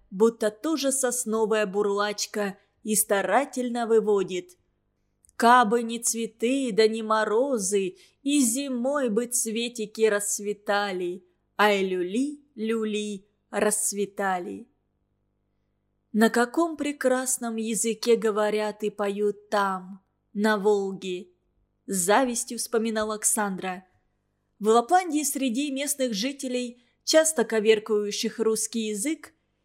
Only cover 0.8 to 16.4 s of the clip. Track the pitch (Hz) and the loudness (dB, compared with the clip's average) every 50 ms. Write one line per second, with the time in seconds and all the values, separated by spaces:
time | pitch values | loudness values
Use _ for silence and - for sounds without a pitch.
0.8 | 262 269 262 - - 247 240 - - 220 214 226 226 202 220 214 214 196 185 202 | 0 0 0 0 0 -2 -2 -4 -4 -4 -2 0 0 0 2 0 0 0 0 0
1.8 | 208 202 202 202 208 208 208 - - - - 214 202 196 190 - _ _ _ _ | 0 0 0 -2 -2 -2 -4 -6 -8 -6 -4 -4 -4 -4 -6 -10 _ _ _ _
2.8 | - 214 214 208 - - 208 196 185 180 190 247 285 285 - 254 247 247 233 240 | -4 -2 0 0 2 2 0 0 2 2 2 2 2 0 -4 -6 -6 -4 -4 -4
3.8 | 233 214 226 220 202 208 208 196 190 165 185 180 175 - - _ _ _ _ _ | 0 2 4 4 4 4 2 2 0 -2 -4 -8 -8 -10 -14 _ _ _ _ _
4.8 | _ _ _ _ _ _ _ _ _ _ _ - 233 233 247 254 247 208 233 240 | _ _ _ _ _ _ _ _ _ _ _ 2 6 6 8 8 6 4 2 0
5.8 | 240 226 233 233 233 - - 226 226 220 - - 226 233 262 277 269 247 202 180 | -2 -4 -6 -4 -4 -4 -4 -2 -4 -6 -4 -2 -2 0 0 0 -2 0 2 4
6.8 | 220 220 220 226 220 214 214 220 214 214 208 226 262 285 269 226 190 185 208 202 | 4 4 2 0 -2 0 0 0 2 2 2 2 2 2 0 -2 -2 0 0 0
7.8 | 196 180 180 - - _ _ _ - 277 285 294 262 226 220 269 285 277 262 240 | -2 -2 -6 -10 -16 _ _ _ -2 0 2 4 4 2 0 -2 -4 -4 -4 -2
8.8 | 233 262 285 294 269 240 202 220 247 240 - - - 233 208 233 233 240 233 - | -2 -2 0 0 0 0 0 0 -2 0 -2 -4 -4 -2 -2 -4 -4 -4 -4 -8
9.8 | 214 202 - - 220 220 202 202 202 - - - 208 202 202 202 _ - 202 202 | -8 -8 -2 0 2 2 2 2 0 -2 -6 -4 -4 -6 -6 -6 _ -2 -2 0
10.8 | 202 202 190 180 185 175 180 190 - _ _ _ _ _ _ - 202 214 202 196 | 0 -2 -4 -4 -4 -4 -6 -8 -12 _ _ _ _ _ _ 2 4 4 4 2
11.8 | 190 190 185 185 175 180 190 233 269 294 294 294 _ _ _ 226 214 220 226 226 | 0 0 -2 -2 -2 -2 -2 -2 -2 -4 -6 -10 _ _ _ -6 -4 -2 -2 -2
12.8 | 220 214 208 214 208 208 208 190 - _ _ _ _ _ - 208 208 208 208 - | -2 -2 -4 -4 -4 -6 -8 -10 -12 _ _ _ _ _ -4 -2 0 0 0 0
13.8 | - - 208 202 202 196 - - 202 196 185 180 180 - 196 196 233 - _ _ | -2 -4 -4 -4 -4 -4 -4 -4 -4 -2 -2 -4 -6 -8 -12 -12 -14 -18 _ _
14.8 | _ _ _ _ _ _ _ _ _ _ _ _ _ _ _ _ _ _ _ _ | _ _ _ _ _ _ _ _ _ _ _ _ _ _ _ _ _ _ _ _
15.8 | _ _ _ _ _ _ - 208 220 220 220 233 | _ _ _ _ _ _ 0 2 4 4 4 2